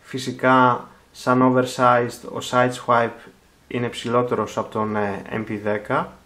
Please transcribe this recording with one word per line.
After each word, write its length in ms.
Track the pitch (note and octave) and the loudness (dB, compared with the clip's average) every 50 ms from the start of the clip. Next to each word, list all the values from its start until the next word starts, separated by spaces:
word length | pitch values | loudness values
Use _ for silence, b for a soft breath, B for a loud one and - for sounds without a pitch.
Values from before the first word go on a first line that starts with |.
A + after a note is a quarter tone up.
Φυσικά 880 | _ - - C3 B2+ C3 A#2+ - - B2+ C3 C3 B2+ B2 A#2+ - - B B B B B B | _ -10 -10 -8 -6 -6 -8 0 2 4 6 6 6 4 4 0 -4 B B B B B B
σαν 420 | - - C3 B2+ B2+ C3 B2+ B2+ | -6 0 2 4 4 4 4 4
oversized 720 | B2+ B2+ B2+ - - B2+ B2 B2 B2 A#2+ A#2 - - - - - | 2 0 0 0 2 4 4 4 4 2 -2 -6 -10 -14 -10 -10
ο 60 | A#2+ - - | -10 -8 -2
sideswipe 800 | - B2 B2 B2+ B2+ - - - A#2+ A#2 A#2 A2+ G#2+ - - - - _ _ _ _ _ _ _ | 2 2 2 2 0 -4 0 2 2 2 2 0 -4 -10 -20 -20 -20 _ _ _ _ _ _ _
είναι 200 | - B2 A#2+ A#2 | -6 -6 -6 -6
ψηλότερος 680 | A2 - - A#2+ A#2 B2 B2 B2 B2 A2 G#2+ G#2 - - | -8 -8 -6 0 0 0 0 0 -2 -2 -4 -4 -4 -6
από 120 | G#2+ - | -6 -4
τον, 260 | - A2 G#2+ G#2+ G#2+ | -4 -4 -4 -2 -2
ε, 260 | G#2+ G#2 G2+ F#2+ G2 F#2+ - | -2 -2 -2 -4 -8 -10 -8
M 200 | - A2+ A2 - | -8 -8 -6 -6
P 80 | A2 G2+ G2+ | -8 -6 -4
δέκα. 500 | G#2+ G#2 G#2+ G#2 - B2+ D3 E3+ - - - _ | -4 -4 -4 -4 -2 -2 -2 -4 -6 -12 -20 _